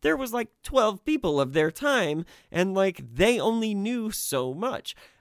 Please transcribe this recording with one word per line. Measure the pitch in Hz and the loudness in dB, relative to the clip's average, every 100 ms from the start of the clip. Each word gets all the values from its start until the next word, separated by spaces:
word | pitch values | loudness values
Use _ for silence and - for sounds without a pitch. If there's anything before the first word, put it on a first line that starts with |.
there | 302 302 | 0 0
was, | 254 | -2
like, | 240 226 _ | -4 -6 _
twelve | - 262 214 196 | -2 2 2 0
people | - 311 175 143 | -2 -2 0 0
of | 131 | 2
their | 151 156 | 2 0
time, | - 285 254 165 156 170 - _ | 0 0 2 2 -2 -6 -12 _
and, | 170 185 | -2 0
like, | 190 190 - 123 | 2 0 0 -8
they | 120 202 240 | 2 2 4
only | 170 226 220 | 2 0 0
knew | 202 208 247 220 | -2 -2 -4 -4
so | - - 135 127 | -6 -4 -2 -2
much. | 139 240 - - - - _ | -4 -6 -6 -10 -16 -20 _